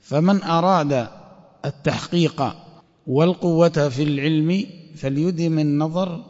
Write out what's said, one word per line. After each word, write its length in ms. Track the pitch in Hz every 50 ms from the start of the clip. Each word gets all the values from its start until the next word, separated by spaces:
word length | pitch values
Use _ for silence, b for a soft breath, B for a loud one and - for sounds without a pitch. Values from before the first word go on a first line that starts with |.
فمن 420 | _ - 135 147 160 185 202 196
أراد 640 | 190 165 165 165 165 185 190 175 151 143 143 127 113 107 - - - - - - - - _ _ -
التحقيق 920 | 147 - - - 156 139 - - - - 175 170 147 - - 139 113 - - - - - - _ _ _ _ _
والقوة 800 | - 127 143 160 180 180 175 - 175 165 160 170 170 165 160 143 147
في 140 | 123 131
العلم 600 | 151 147 143 139 139 156 160 156 151 160 180 196 202 - - - - - -
فليدم 640 | - - 135 135 143 156 180 185 156 170 165 160 156
النظر 680 | 151 147 143 143 156 160 160 180 190 180 170 160 -